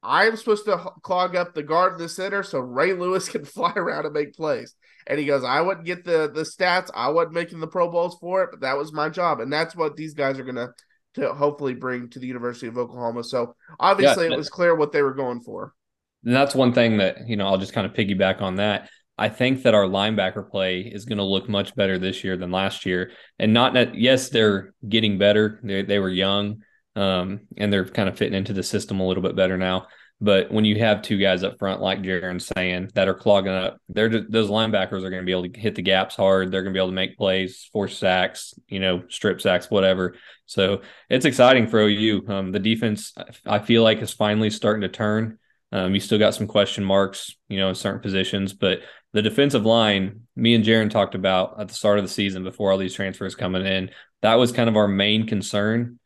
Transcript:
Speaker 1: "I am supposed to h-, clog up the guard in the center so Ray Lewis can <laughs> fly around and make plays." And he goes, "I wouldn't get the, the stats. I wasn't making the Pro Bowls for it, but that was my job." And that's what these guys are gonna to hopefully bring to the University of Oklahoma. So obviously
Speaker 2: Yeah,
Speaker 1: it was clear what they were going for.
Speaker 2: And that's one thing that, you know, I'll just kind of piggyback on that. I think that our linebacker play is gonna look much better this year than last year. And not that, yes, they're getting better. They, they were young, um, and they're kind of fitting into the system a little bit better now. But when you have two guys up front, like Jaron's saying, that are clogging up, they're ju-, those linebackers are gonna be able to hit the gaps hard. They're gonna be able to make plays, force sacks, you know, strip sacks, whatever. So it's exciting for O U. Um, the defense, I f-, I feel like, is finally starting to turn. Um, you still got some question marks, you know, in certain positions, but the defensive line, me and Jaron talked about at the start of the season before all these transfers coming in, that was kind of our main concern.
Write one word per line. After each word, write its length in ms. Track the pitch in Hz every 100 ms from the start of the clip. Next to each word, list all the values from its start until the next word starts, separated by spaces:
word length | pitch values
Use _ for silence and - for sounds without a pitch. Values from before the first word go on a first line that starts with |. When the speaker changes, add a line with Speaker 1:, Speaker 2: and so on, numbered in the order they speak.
Speaker 1:
"I 220 | 101 151
am 120 | 208 226
supposed 280 | 233 208
to 160 | 214 180
h-, 220 | 180 -
clog 340 | - 180 180 175
up 160 | 175
the 100 | 156
guard 300 | 147 160 185
in 60 | 175
the 100 | 165
center 340 | 165 190 202
so 180 | 196 143
Ray 340 | 127 123 170
Lewis 340 | 185 180 185 185
can 160 | -
<laughs> 0 |
fly 300 | 147 - 170 208
around 300 | 170 151 156
and 80 |
make 200 | 151 147
plays." 400 | _ 156 127 120 _ _ _ -
And 120 | 143
he 80 | 147
goes, 180 | 139
"I 160 | 123 139
wouldn't 240 | 170 185
get 220 | 165 175 175
the, 240 | 165 156
the 100 | 156
stats. 440 | 156 - 180 180 180
I 160 | - 123
wasn't 240 | 160 165
making 260 | 165 170 165
the 60 | 160
Pro 240 | 180 170
Bowls 260 | 170 175 175
for 240 | 170 190
it, 60 | 180
but 100 | -
that 160 | 131 139
was 120 | 156
my 200 | 151 151
job." 300 | 156 175 135
And 120 | 120
that's 240 | 147 165 170
what 200 | 156 147
these 180 | 156
guys 240 | 151 135 135
are 60 |
gonna 260 | 127 127 123 - _ _ _
to 200 | - 135
hopefully 400 | 127 147 147 143
bring 340 | 123 127 123 120
to 100 | 127
the 80 | 127
University 400 | 123 120 120 123
of 100 | 120
Oklahoma. 440 | 120 123 120 117
So 320 | 117 131 120 - _ -
obviously 500 | 180 196 196 190 165
Speaker 2:
Yeah, 40 |
Speaker 1:
it 40 | 151
was 100 | 147
clear 260 | - 175
what 180 | 165 147
they 100 | 151
were 100 | 139
going 280 | 131 131 120
for. 340 | 120 98 98 _ _ _ _ _
Speaker 2:
And 100 | 117
that's 200 | 127 139
one 180 | 131 127
thing 240 | 123 117 107
that, 320 | 95 - 117
you 80 | 107
know, 100 | 98
I'll 120 | 95
just 160 | 98
kind 120 | - 95
of 60 |
piggyback 480 | - 101 95 95 92
on 160 | 98 92
that. 320 | 104 98 - _ _ _
I 100 | 110
think 360 | - 127 135
that 100 | 127
our 100 | 107
linebacker 680 | 95 98 104 107 95 - 95
play 300 | 101 95 92
is 240 | 101 104
gonna 180 | 110 107
look 280 | 98 98 -
much 260 | 101 98 -
better 220 | 98 92
this 260 | 92 92
year 140 | 98 92
than 120 | 90
last 360 | 92 98 - -
year. 260 | 90 90 - - _
And 140 | 110
not 220 | 110 127
that, 200 | 123 120
yes, 360 | - 120 131 127
they're 420 | 117 110 98 95 _ 104
getting 300 | 110 110 98
better. 420 | 101 107 107 107
They, 200 | - 98
they 160 | 98 101
were 100 | 95
young, 540 | 92 95 101 104 107 _ _ _ -
um, 440 | 98 92 92 98 _ -
and 120 | 104
they're 140 | 101
kind 240 | 92 - 98
of 80 | 95
fitting 160 | 101
into 220 | 98 98
the 80 | 98
system 360 | 92 104 - 98
a 80 | 92
little 160 | 92
bit 140 | 90 -
better 220 | 92 92
now. 300 | 92 92 - - - _
But 300 | 104 98 90
when 120 | 107
you 140 | 107 107
have 240 | 113 104
two 160 | - 101
guys 240 | 98 92
up 160 | 92 -
front, 220 | 98 95
like 200 | 95 95
Jaron's 480 | 95 92 90 90 - -
saying, 360 | 92 90 95
that 140 | - 95
are 60 |
clogging 360 | 92 - 101 95
up, 300 | 95 95 - _
they're 200 | - 110
ju-, 180 | 113 98
those 200 | 110 104
linebackers 540 | 104 113 104 95 98
are 80 | 92
gonna 140 | 92
be 80 | 92
able 160 | 92 90
to 100 | 90
hit 140 | 107
the 80 | -
gaps 320 | 90 95 98
hard. 380 | - 98 95 92
They're 100 | 92
gonna 100 | 95
be 60 | 95
able 120 | 92
to 40 |
make 220 | 92 92 -
plays, 520 | 98 95 92 - -
force 260 | 107 98 -
sacks, 560 | 98 92 92 - - - _
you 100 | 95
know, 240 | 95 90 -
strip 320 | - 107 90
sacks, 280 | 101 90 -
whatever. 460 | 104 95 92 90 - - - _
So 360 | - 95 101 - - _
it's 160 | 131 127
exciting 400 | 123 123 131 110
for 140 | 113
O 60 | 107
U. 380 | 104 110 101 98
Um, 240 | 98 95
the 80 | 98
defense, 520 | 101 113 117 107 - -
I 80 | -
f-, 140 | - -
I 120 | 104
feel 240 | - 113
like, 180 | 113 110
is 120 | 110
finally 360 | - 107 107 110
starting 320 | 107 107 107
to 60 | 95
turn. 500 | - 107 107 113 110 _ _ _
Um, 200 | 101 92
you 60 | 98
still 220 | - 107
got 160 | 107 104
some 100 | 104
question 380 | 107 101 -
marks, 500 | 98 98 98 - - - _
you 100 | 98
know, 120 | 95
in 40 |
certain 260 | 92 101 104
positions, 520 | 104 95 92 101 98
but 300 | - 95 92 - - _
the 100 | 107
defensive 440 | 107 107 143 139 107
line, 540 | 117 110 98 95 - - -
me 180 | 117
and 100 | 117
Jaron 240 | 107 113 107
talked 280 | 107 98 98
about 440 | 95 95 95 -
at 60 | 104
the 80 |
start 240 | - 107 104
of 60 |
the 40 | 95
season 360 | - 101 95
before 260 | 92 - 101
all 80 | 95
these 160 | 95
transfers 400 | - 98 92 95
coming 320 | - 92 92 95
in, 240 | 95 95 - - _
that 160 | 110 113
was 160 | 120
kind 160 | 120 117
of 80 | 107
our 100 | 104
main 400 | 98 101 107 113
concern. 720 | 107 92 104 104 113 120 120